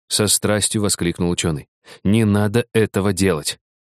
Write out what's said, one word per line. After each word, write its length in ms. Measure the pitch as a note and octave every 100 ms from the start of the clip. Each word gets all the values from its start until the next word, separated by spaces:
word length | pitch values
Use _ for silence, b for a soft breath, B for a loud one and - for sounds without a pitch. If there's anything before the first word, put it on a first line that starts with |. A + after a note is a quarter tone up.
| _
со 180 | - G#2
страстью 540 | - G2+ G#2+ - A2
воскликнул 480 | G#2 - E2+ E2+ F2
учёный. 400 | F2 F2+ D2 - _ B B
«Не 220 | F#2+ A2
надо 400 | G#2+ G#2 G#2 A2 -
этого 400 | A2 G#2+ G#2+ G2
делать». 460 | F2+ G2 D#2 D2 - _ _